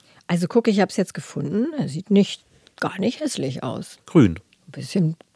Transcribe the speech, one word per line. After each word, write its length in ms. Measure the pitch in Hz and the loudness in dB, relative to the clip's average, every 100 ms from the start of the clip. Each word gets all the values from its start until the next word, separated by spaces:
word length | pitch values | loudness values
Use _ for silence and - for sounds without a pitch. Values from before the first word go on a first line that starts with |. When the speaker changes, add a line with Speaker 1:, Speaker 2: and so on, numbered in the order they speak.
| _ _ - | _ _ -4
Speaker 1:
Also 200 | 170 175 | -2 2
guck, 200 | 233 226 | 2 2
ich 140 | 202 | 2
hab's 160 | 185 - | 0 0
jetzt 160 | - | -4
gefunden. 540 | - - 151 143 202 302 302 | -6 -10 -8 -4 -2 -2 -4
Er 100 | - | -6
sieht 240 | 151 - | -6 2
nicht, 320 | 202 196 - _ _ _ - | 4 4 -2 _ _ _ -8
gar 180 | - 190 | -6 -2
nicht 220 | 220 - | -4 -2
hässlich 420 | 302 - 135 131 | -6 -4 -6 -6
aus. 340 | 127 113 - - - | -8 -10 -12 -18 2
Speaker 2:
Grün. 300 | 175 98 82 - _ - | 6 6 4 -10 _ -18
Speaker 1:
Ein 40 | |
bisschen 440 | 139 131 196 160 160 - | -14 -4 0 0 -2 -14